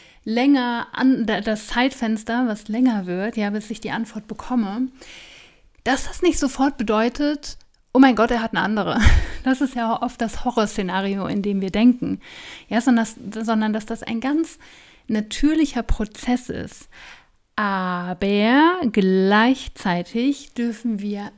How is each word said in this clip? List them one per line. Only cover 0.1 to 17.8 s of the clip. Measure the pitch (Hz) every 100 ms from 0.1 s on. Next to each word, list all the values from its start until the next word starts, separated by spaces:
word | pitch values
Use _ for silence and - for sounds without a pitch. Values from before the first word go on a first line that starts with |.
| _
länger | 214 233 269 277 240 233 -
an, | - 262 262
da-, | 220 208
das | 220 214 -
Zeitfenster, | 240 262 269 226 220 220 233 247
was | 208 -
länger | 220 254 214 180
wird, | 180 214 226
ja, | 202
bis | 208 214
ich | 214
die | 202
Antwort | 180 226 214 -
bekomme, | 214 - 247 202 214 254 - - - - - - _ _ _
dass | - 262 -
das | -
nicht | 359 -
sofort | 277 - 277 -
bedeutet, | 214 214 233 233 294 294 - - - _ _
"Oh | 262
mein | 269 214
Gott, | 233
er | 240
hat | 226 175
eine |
andere." | 214 214 180 233 208 -
<laughs> | - -
Das | 262 262
ist | 285 247
ja | 226 233
oft | 247 -
das | 226 -
Horrorszenario, | 254 233 208 - 185 185 196 196 185
in | 202
dem | 202 196
wir | 190
denken. | 202 247 247 - - - - - - -
Ja, | 220
sondern | 262 233 220
dass, | - 196 220 226
sondern | 220 214
dass | 214 214
das | 226
ein | - 226
ganz | 262 302 330 - - - - _ -
natürlicher | 214 214 - 294 320 294 240
Prozess | 220 - 208 - - 247 -
ist. | - - - - - - - _ _ _
Aber | - 208 190